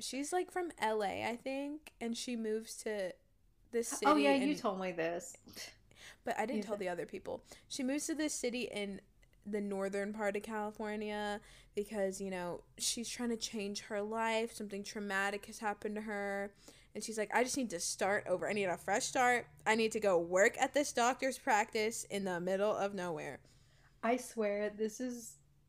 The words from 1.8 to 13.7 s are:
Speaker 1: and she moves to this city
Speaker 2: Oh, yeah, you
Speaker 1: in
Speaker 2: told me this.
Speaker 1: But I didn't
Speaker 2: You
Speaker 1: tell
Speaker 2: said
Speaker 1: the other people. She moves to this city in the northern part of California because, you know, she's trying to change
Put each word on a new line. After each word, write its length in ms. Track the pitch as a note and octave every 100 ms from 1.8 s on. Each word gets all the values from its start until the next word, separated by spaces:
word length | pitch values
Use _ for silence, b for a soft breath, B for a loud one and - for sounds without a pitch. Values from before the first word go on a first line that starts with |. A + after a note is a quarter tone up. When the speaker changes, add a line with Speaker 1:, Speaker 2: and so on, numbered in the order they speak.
| - -
Speaker 1:
and 160 | A#3 A#3
she 180 | - A#3+
moves 400 | A3 A3 A3 -
to 300 | A3+ G#3 F#3 - _ _ _ _ _
this 160 | A#3 A#3
city 180 | - -
Speaker 2:
Oh, 100 | D4+
yeah, 180 | C#4 C#4
you 160 | C#4+
Speaker 1:
in 60 | D4
Speaker 2:
told 220 | A3+ F#3+
me 100 | F#3
this. 460 | E3+ E3 F3 - - - B B B - B B B -
Speaker 1:
But 120 | -
I 80 | A3
didn't 120 | G#3+
Speaker 2:
You 60 |
Speaker 1:
tell 100 | G3+
Speaker 2:
said 60 | G#3
Speaker 1:
the 100 | F#3
other 160 | F3 -
people. 400 | - - - B B B
She 120 | -
moves 260 | B3+ D4 D4
to 80 | D4
this 180 | D4+
city 300 | - B3 A#3+
in 360 | - G#3 G3+ G3 - _ _ _ G3+
the 120 | G#3
northern 500 | G3+ G3 G3 G3+ G3+
part 240 | G#3+ G#3 G3+
of 80 |
California 960 | G#3 A3 G#3 G#3+ G#3+ G#3+ G#3+ G#3 G#3 G3+ B B B
because, 460 | - G#3 A3 G3 F#3+
you 100 | G3
know, 340 | F#3 F3 E3 - -
she's 300 | - - A3+
trying 220 | - A#3+
to 80 | A3+
change 420 | - A3+ G3+